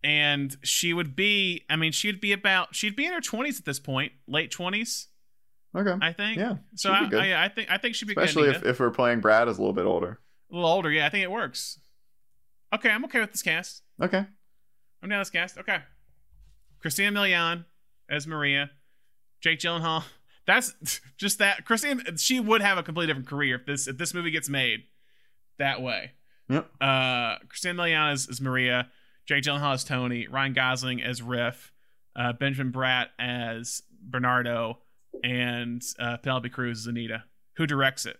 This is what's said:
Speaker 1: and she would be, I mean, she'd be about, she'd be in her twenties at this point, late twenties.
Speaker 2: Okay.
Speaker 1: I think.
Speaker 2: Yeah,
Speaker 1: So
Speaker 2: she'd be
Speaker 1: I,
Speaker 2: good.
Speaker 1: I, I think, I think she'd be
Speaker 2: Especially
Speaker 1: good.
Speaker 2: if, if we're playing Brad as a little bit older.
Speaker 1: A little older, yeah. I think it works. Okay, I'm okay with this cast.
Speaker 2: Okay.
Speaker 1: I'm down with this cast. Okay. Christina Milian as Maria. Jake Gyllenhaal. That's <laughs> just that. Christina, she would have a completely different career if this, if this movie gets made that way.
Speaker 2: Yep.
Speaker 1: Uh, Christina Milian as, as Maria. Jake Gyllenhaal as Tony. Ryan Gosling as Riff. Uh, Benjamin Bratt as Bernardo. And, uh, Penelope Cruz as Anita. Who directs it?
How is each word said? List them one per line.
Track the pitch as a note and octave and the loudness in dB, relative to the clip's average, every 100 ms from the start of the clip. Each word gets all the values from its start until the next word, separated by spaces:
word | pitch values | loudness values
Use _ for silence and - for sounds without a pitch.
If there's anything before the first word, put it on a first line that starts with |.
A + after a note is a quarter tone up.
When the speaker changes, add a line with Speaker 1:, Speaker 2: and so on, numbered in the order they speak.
Speaker 1:
and | D3 D3+ D3 C#3+ C#3 C3+ | 4 4 4 2 -2 -4
she | - - F3 | -2 0 2
would | E3+ E3 C3+ | 0 -2 2
be, | G3+ G3+ F#3+ F3 - | 2 4 2 -2 -2
I | D#3+ | 0
mean, | D#3+ | 2
she'd | D3+ G#3 F#3+ | 0 -2 -2
be | G#3 | -2
about, | G3+ G3+ F#3+ F3 - | 0 2 2 0 -4
she'd | G#3+ G#3 | -4 -2
be | D#4 | -4
in | |
her | F4 | -2
twenties | - A3 C#4 C4 | -4 -4 -4 -4
at | - | -6
this | C#3 | -8
point, | - C3 D3+ - - | -4 -2 -2 -6 -6
late | C#3+ E3 | -4 -2
twenties. | - F3+ G3+ A3+ - - _ _ _ _ - - F3 | -4 -4 -4 -4 -6 -10 _ _ _ _ -20 -10 -2
Speaker 2:
Okay. | G3+ F3+ | 0 2
Speaker 1:
I | E3 | 0
think. | - G#3 A3 | 0 -4 -2
Speaker 2:
Yeah, | A3 G#3+ - G3+ | -2 -4 -8 -4
Speaker 1:
So | G3 | 2
Speaker 2:
she'd | F#3+ | 2
be | G3+ | 4
Speaker 1:
I, | - | 2
Speaker 2:
good. | F#3+ | 2
Speaker 1:
I, | F3 F#3 | 2 0
I | |
think, | G3+ A3 | -2 -2
I | F#3 | 0
think | A#3+ A3+ | 0 -4
she'd | G#3 | -4
be | |
Speaker 2:
Especially | G#3 F3 D3+ D3 | 0 2 6 4
Speaker 1:
good. | C#3 | 4
Speaker 2:
if, | - | 2
if | B2+ | 4
we're | B2 | 2
playing | - B2 A#2 | 4 4 4
Brad | G#2+ G#2+ A#2+ | 6 8 6
as | G2+ | 2
a | |
little | G#2 | 0
bit | G2 F2+ | 2 2
older. | F2+ F2 A2+ - _ - | 2 0 -6 -18 _ -14
Speaker 1:
A | F3 | -2
little | E3+ | 2
older, | F3+ E3 | 2 4
yeah. | D3+ D3 | 2 2
I | |
think | G3+ | 0
it | F#3 | -2
works. | G#3 E3+ - - - - - - - - - - - - | -2 -6 -6 -10 -12 -20 -20 -20 -20 -20 -20 -20 -20 -6
Okay, | G#3+ A#3 | 0 2
I'm | G#3+ C#4 | 0 0
okay | B3 | -2
with | G#3 | -2
this | - | -2
cast. | - D#3+ F3+ - - - | -2 -2 -4 -16 -20 -4
Speaker 2:
Okay. | F#3 F#3+ G3 - - - _ - _ - | 0 0 -2 -10 -20 -20 _ -20 _ -16
Speaker 1:
I'm | F#3 | -4
down | G#3 | -2
with | F#3+ | -2
this | |
cast. | F3 F3+ - | -2 -4 -6
Okay. | - F#3 C3+ - - - - - - - - - | -4 -4 -4 -20 -20 -20 -20 -20 -20 -20 -20 -10
Christina | D#3+ D3 G3+ | -6 0 2
Milian | G#3 G3+ F3 E3+ E3+ E3+ _ _ - - | 2 4 4 2 0 -8 _ _ -20 -6
as | D3 D3 | -6 -4
Maria. | D#3 C#3+ C#3 C#3+ - _ _ _ - - - | -2 2 2 0 -8 _ _ _ -20 -20 -4
Jake | E3 D#3+ | 0 0
Gyllenhaal. | E3+ E3+ E3 D#3+ D#3+ - _ - - | 0 0 0 -2 -4 -18 _ -12 4
That's | G#3 A#3+ - D#3 - - | 4 4 -8 -8 -8 -8
<laughs> | - | -6
just | G3 - | -4 2
that. | G3+ G3+ - | 2 2 0
Christina, | A3+ D4 C4 - D#3+ | 0 2 -2 -4 -2
she | - B3+ | 0 0
would | G#3+ A3 | 4 4
have | G3+ F#3+ | 4 2
a | |
completely | E3 D#3+ E3 | 0 -2 0
different | C#3+ B2+ | -2 -4
career | C#3+ C#3+ B2 | -2 0 0
if | B2 | -4
this, | C#3+ C#3 | -6 -4
if | B2+ | -6
this | E3+ | -6
movie | F3 E3+ | -4 -2
gets | D#3+ C#3+ | -4 -2
made | C#3 B2+ A2+ - _ _ _ - - - - | 0 0 0 -6 _ _ _ -20 -20 -20 -4
that | C3 A2+ | -2 -2
way. | B2+ G#2+ - - - _ - | -4 -6 -6 -16 -20 _ -2
Speaker 2:
Yep. | C3+ - - | -2 -2 -2
Speaker 1:
Uh, | C3+ C3 C3 B2 A#2 - - | 2 2 2 0 -2 -4 -10
Christina | - F3+ F3 | -8 -6 -2
Milian | E3+ D#3 D3+ | 0 2 2
as, | C#3+ C3 | 0 -4
as | B2 | -6
Maria. | C3+ B2+ B2+ B2 B2 - - _ - | -2 0 2 0 -2 -10 -20 _ -2
Jake | C#3+ | 0
Gyllenhaal | C#3 C#3+ D3 | 0 0 0
as | C3 | -2
Tony. | - B2+ B2 A#2+ A2+ | -2 -2 -2 -4 -4
Ryan | C3+ C3+ | -2 0
Gosling | C3 B2+ B2+ B2+ B2 | 2 2 0 -2 -4
as | - A#2+ | -4 -6
Riff. | A#2 B2 A#2+ B2 - _ - - - - | -4 -2 -2 -4 -20 _ -20 -20 -18 -4
Uh, | B2 | -4
Benjamin | A#2 C#3 C3+ C3 | 0 -2 -2 -4
Bratt | B2+ C3 B2+ A#2+ - | -2 0 0 -2 -6
as | B2 B2 A#2+ A2+ A#2+ - - - | -6 -4 -6 -8 -8 -10 -12 -20
Bernardo. | - B2+ B2+ B2 A#2+ A#2 A#2 A#2 _ _ _ - | -8 -2 2 2 0 -2 -2 -6 _ _ _ -6
And, | B2 B2 B2 A#2+ A#2+ A#2+ - - | -2 0 -2 -2 -4 -6 -8 -6
uh, | A#2+ A#2+ | -6 -4
Penelope | C#3 C3 A#2+ | -2 -2 -4
Cruz | - B2 A#2 | -6 -4 -4
as | A2+ | -6
Anita. | A#2 A2+ A2+ - _ _ - | -6 -6 -8 -10 _ _ -4
Who | D#3+ | -2
directs | C#3+ C3+ C3 G#2+ | 2 2 0 -8
it? | - | -10